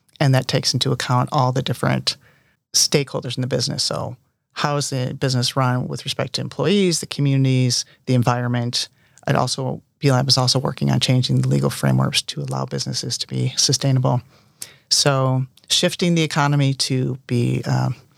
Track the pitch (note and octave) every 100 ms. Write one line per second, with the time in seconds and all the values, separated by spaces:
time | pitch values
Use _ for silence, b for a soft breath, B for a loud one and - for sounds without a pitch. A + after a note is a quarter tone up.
0 | _ - C#3+ C3 C#3 C#3+ - B2+ - B2
1 | - B2 C3 D3 B2+ C3 C3 A#2+ - C3
2 | - - b b b b _ - - D3+
3 | C#3 C#3 C3 A#2+ B2+ C3+ C3 - - C#2+
4 | A#2 B2 _ _ _ - D3+ C#3+ C3+ C3+
5 | B2 C3+ C3+ B2+ B2 - B2+ B2 - C3+
6 | C3+ - C3+ - B2+ - C#3+ G3+ F#3 E3
7 | - - C#3 C3+ C3+ C3 B2+ A#2+ - b
8 | - B2+ A#2+ B2 B2 A#2+ A#2+ - - b
9 | b b - C#3 B2+ - C3 - - _
10 | C#3+ B2+ C3+ C3 B2+ C3 D3 C3+ C#3 C3
11 | - B2+ B2 B2+ C3 - C#3+ - C#3 -
12 | - - - - C#3 C3+ C2+ C3+ C3+ B2
13 | B2+ - - C3 B2+ - - C3 C#3 C3
14 | C3+ B2 - B B B B B B -
15 | C#3+ C3+ C3 C3 C3 _ - - F3 -
16 | F3 E3+ D#3 D#3+ C#3+ C#3+ C3+ C3+ - C3
17 | C3+ B2+ - A#2+ B2+ C3 - C3 B1+ B2+
18 | B